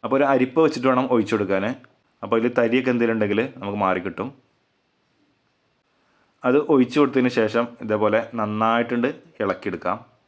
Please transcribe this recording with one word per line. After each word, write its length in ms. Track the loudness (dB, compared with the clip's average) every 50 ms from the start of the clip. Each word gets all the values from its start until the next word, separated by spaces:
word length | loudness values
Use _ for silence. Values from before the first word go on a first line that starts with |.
| -2
അപ്പോൾ 120 | 0 0 2
ഒരു 60 | 2 2 2
അരിപ്പ 240 | 2 0 0 2 2 2
വെച്ചിട്ട് 220 | 2 2 0 0 0
വേണം 160 | 2 2 0 2 2
ഒഴിച്ചു 200 | 0 0 0 0
കൊടുക്കാൻ. 300 | -2 -2 0 -2 -2 -2 -4 -6 -8 -14 _ _ _ _ _ _ _ -6
അപ്പോൾ 140 | -2 -2 0
അതിൽ 140 | 0 0 0 0
തരിയൊക്കെ 320 | 0 2 0 0 0 0 0
എന്തെങ്കിലും 240 | 0 0 0 0
ഉണ്ടെങ്കിൽ 240 | 0 0 0 0 -2 -2 -4 -6 -12
നമുക്ക് 180 | -10 -8 -6 -2 0
മാറിക്കിട്ടും. 440 | 0 0 -2 -4 -8 -8 -8 -10 -10 -12 _ _ _ _ _ _ _ _ _ _ _ _ _ _ _ _ _ _ _ _ _ _ _ _ _ _ _ _ _ _ _ _ _ _ _ _ _ _ _ _ _ -2 2
അത് 100 | 2 2 2 4 4
ഒഴിച്ചു 240 | 4 4 4 4 2
കൊടുത്തതിന് 300 | 2 4 4 2 2 2 2 2
ശേഷം 260 | 0 2 2 0 -2 -2 -6 -14 -6
ഇതേപോലെ 360 | -4 -2 0 2 2 2 2 0 -2 -6 -6
നന്നായിട്ടുണ്ട് 680 | -6 -4 -2 -2 0 2 2 0 0 -2 -2 -2 -2 -2 -4 -6 -16 -20 _ _ -4
ഇളക്കിയെടുക്കാം. 540 | -4 -4 -4 -4 -8 -8 -6 -6 -6 -6 -6 -8 _ _ _ _